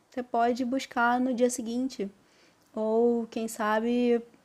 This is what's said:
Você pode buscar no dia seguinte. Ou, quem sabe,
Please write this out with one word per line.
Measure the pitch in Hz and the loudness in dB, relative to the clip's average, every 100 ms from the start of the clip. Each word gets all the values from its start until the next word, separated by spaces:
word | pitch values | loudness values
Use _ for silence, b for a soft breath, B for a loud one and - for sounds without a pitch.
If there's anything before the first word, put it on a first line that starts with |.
| _ | _
Você | 254 | -12
pode | 247 233 240 247 | -4 0 2 0
buscar | 240 269 - 247 240 247 | -2 -4 -4 0 2 2
no | 254 | 0
dia | 233 247 | 2 0
seguinte. | 247 226 240 262 - 196 - b b b b b | 0 -6 -4 -4 -6 -8 -10 b b b b b
Ou, | 220 220 226 240 233 226 | -4 0 2 4 2 -2
quem | 233 220 | -6 -6
sabe, | - 214 220 233 240 240 233 233 _ | -2 0 0 2 2 2 2 -2 _